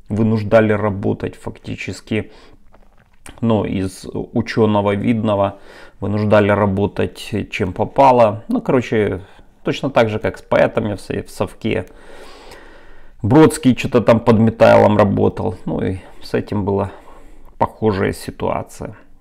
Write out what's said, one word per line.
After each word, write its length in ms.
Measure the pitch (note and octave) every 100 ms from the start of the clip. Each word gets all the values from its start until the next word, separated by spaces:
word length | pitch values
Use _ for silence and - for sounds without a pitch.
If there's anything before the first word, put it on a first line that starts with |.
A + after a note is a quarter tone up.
| -
вынуждали 640 | G#2 A2 A2 G2+ A2+ A2
работать 600 | G#2+ G#2+ G2 A2 A2 - -
фактически, 960 | - - - G#2+ - F#2+ - A2 G#2 - - - - - - - _ _ - -
ну, 240 | A2+ A2
из 420 | - G2 F#2+ - -
ученого 840 | G#2+ - A#2+ A2 - G#2+ G#2 G2+ G2+
видного, 640 | A2+ A2+ G#2+ G2+ G2 G2 - - - -
вынуждали 500 | G2 G#2 G#2+ G#2+ G2+
работать 800 | G2+ G2+ F#2+ G2 - G2+ - - G#2 -
чем 200 | - F#2+
попало. 720 | F2+ G2+ - C#3 B2 A2 G#2+ -
Ну, 100 | C3
короче, 600 | - C#3 A#2 A2+ G#2 G2 G2 - - _
точно 260 | - - C#3
так 200 | C3 A2+
же, 100 | G#2+
как 180 | G2+ -
с 40 |
поэтами 540 | - - - - A2 F#2+
в 40 |
Со-, 240 | - F#2+
в 60 | -
Совке. 540 | - G2+ - A2 G2 - - - - - - - - - - - - - -
Бродский 540 | G2+ C#3 D#3 - C3 A#2+
че-то 260 | A2 A#2+
там 180 | G#2 A#2+
под 200 | B2 A2
металлом 580 | A2+ A2 A2 G#2+ G#2+ G#2+
работал. 580 | G2+ G2+ G2+ - G2 G2
Ну 160 | - D#3+
и 200 | G2+ F#2+ - -
с 120 | -
этим 320 | A2+ G2+ G#2 G2
была 260 | G2 G2 - - - - - - -
похожая 540 | - - A2 G2 G2+
ситуация. 840 | G2+ - - F#2+ - - - - - - -